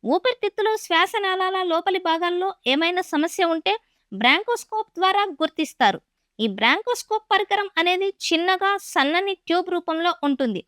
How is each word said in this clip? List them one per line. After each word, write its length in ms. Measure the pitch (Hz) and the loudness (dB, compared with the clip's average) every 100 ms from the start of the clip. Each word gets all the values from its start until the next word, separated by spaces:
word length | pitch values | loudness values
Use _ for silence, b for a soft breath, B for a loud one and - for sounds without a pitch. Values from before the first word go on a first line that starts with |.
ఊపిరితిత్తులు, 680 | 196 320 508 508 415 - 415 440 | 0 0 0 0 -4 0 0 0
శ్వాసనాళాల 800 | - 330 381 453 392 370 370 381 | 0 2 2 0 -2 0 0 -2
లోపలి 360 | 370 330 349 370 | 0 0 0 -2
భాగాల్లో 500 | 359 330 349 349 370 381 - | 0 0 0 0 -2 -4 -2
ఏమైనా 340 | 269 330 359 | 0 0 -2
సమస్య 420 | 359 311 320 - 349 | -2 -2 -2 0 0
ఉంటే 280 | 330 370 427 _ _ _ | 0 0 -2 _ _ _
బ్రాంకోస్కోప్ 800 | 196 233 302 427 480 - 427 427 - | 0 2 2 2 -4 -4 -6 -6 -2
ద్వారా 280 | 381 392 403 | 0 2 0
గుర్తిస్తారు. 680 | 294 311 - 311 - 233 208 _ _ _ _ | -2 -4 -2 -6 2 2 2 _ _ _ _
ఈ 80 | 220 | -4
బ్రాంకోస్కోప్ 760 | 196 220 311 - - - 427 - | 2 2 2 0 -4 -2 -4 0
పరికరం 380 | 392 415 403 403 - | 0 2 -2 -2 0
అనేది 320 | 339 359 392 - | 0 2 -2 -4
చిన్నగా 500 | - 330 349 370 392 403 | -2 0 2 0 0 -2
సన్నని 500 | - - 277 339 392 392 | -2 -2 0 0 -2 -6
ట్యూబ్ 340 | - 339 359 | -2 -2 0
రూపంలో 420 | 349 349 320 339 339 | -4 -2 -2 0 0
ఉంటుంది. 380 | 285 269 262 190 | -2 0 0 -2